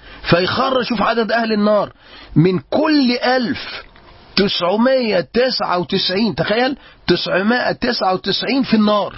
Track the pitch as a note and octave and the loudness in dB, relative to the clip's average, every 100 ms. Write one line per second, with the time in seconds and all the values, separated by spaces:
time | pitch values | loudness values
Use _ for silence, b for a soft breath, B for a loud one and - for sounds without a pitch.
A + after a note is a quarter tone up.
0 | B B - F3 F3+ G#3+ C4+ B3+ A3 G#3+ | B B 0 2 2 0 0 -2 -2 -2
1 | G3+ A#3 G#3+ A3+ A3+ G#3 G#3 G#3 E3+ - | 0 0 0 0 0 0 2 2 0 -8
2 | B B B D3+ F3 F3 - A#3+ D#4 D4 | B B B 2 4 2 -2 0 2 2
3 | B3 B3 B3 B3+ G#3+ - - - - - | 2 0 0 0 0 -4 -8 -14 -16 -20
4 | - - - - G3+ - F3 G#3+ B3+ C4 | -20 -20 -6 -2 0 0 0 2 2 2
5 | A3+ F#3 D3 A3+ C4 - E3+ F3+ F3 F#3+ | 0 -2 -2 0 0 -2 -2 -2 -2 -2
6 | - F#3+ A3+ D3 D#3 A3 C4 C4+ B B | -2 -2 -2 -2 -2 0 -2 -4 B B
7 | - F3 F3 F3+ G#3 B3 - - B3 A#3 | -2 -2 0 0 0 0 -2 -2 -4 -2
8 | F#3+ F#3 - - F3+ C4+ A3 A3 G#3 G#3 | -2 -2 -4 -4 -2 -2 2 2 4 2
9 | E3 | -2